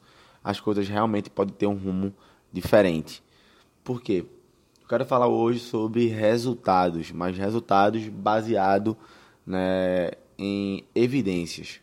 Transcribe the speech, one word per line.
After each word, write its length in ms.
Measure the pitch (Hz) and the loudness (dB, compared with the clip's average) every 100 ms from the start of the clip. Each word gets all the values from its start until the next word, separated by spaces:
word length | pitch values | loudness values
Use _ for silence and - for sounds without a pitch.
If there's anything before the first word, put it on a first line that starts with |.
| _ _ - _ | _ _ -20 _
as 160 | - 101 | -8 -4
coisas 300 | - 104 98 | -2 -2 -2
realmente 400 | 104 113 104 - | 0 0 0 -2
podem 260 | - 98 | -2 -4
ter 120 | 98 101 | -2 -2
um 100 | 101 | -2
rumo 380 | 95 92 98 98 _ _ _ | -4 -2 -4 -6 _ _ _
diferente. 720 | 90 - 110 95 80 78 - _ _ _ _ _ _ | -8 4 6 6 2 -6 -12 _ _ _ _ _ _
Por 160 | - 123 | -10 -8
quê? 240 | - 92 - - _ _ _ _ | -4 -4 -4 -14 _ _ _ _
Eu 80 | - | -4
quero 160 | 143 | -2
falar 240 | 135 131 123 | 0 2 4
hoje 320 | 113 113 120 | 2 2 0
sobre 460 | - 113 110 117 117 | -4 -4 -2 0 0
resultados, 1040 | 110 107 120 123 117 - 92 90 82 80 | 2 2 2 0 -2 2 4 2 0 -6
mas 240 | 82 87 92 | -6 -4 -4
resultados 720 | 98 113 - 98 104 110 107 | -4 -4 2 4 4 2 -6
baseado, 880 | 104 101 110 113 101 95 98 107 110 - - - _ - | -4 0 0 0 0 4 2 2 -4 -8 -20 -20 _ -6
né, 680 | 92 92 92 92 92 90 - _ - | -2 0 0 0 0 -2 -6 _ -8
em 440 | 98 101 101 98 - | -4 -2 -2 -4 -2
evidências. 840 | - 123 135 98 90 82 - 80 - | 0 2 2 0 -2 -4 -10 -14 -18